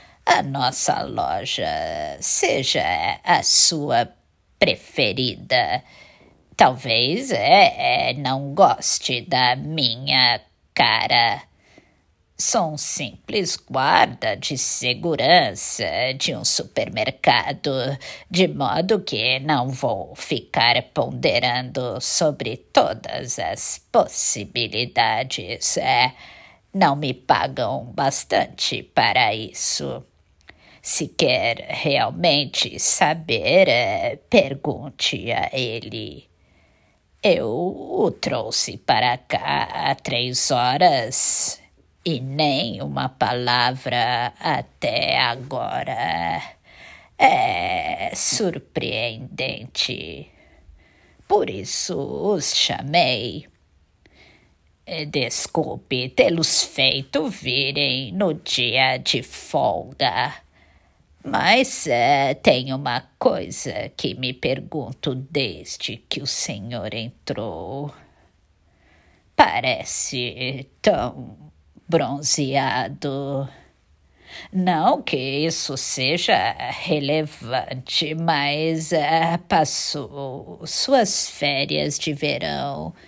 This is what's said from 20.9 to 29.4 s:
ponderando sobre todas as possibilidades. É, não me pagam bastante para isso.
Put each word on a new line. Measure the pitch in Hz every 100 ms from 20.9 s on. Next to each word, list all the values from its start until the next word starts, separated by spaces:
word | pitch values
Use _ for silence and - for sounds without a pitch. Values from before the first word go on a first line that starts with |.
ponderando | - 123 127 143 113 127 123 127 131 123 101
sobre | - - 156 139 - 117
todas | _ - - 113 - - 127 -
as | 82 - - - _
possibilidades. | 226 - - - 117 101 120 113 110 123 120 113 110 131 - 92 117 - -
É, | - 123 127 - - - - _ _
não | 196 170 139
me | 139
pagam | 123 - 143 120 131 113 131 120
bastante | - 139 - - 202 - - - -
para | - - 113 123 113
isso. | 110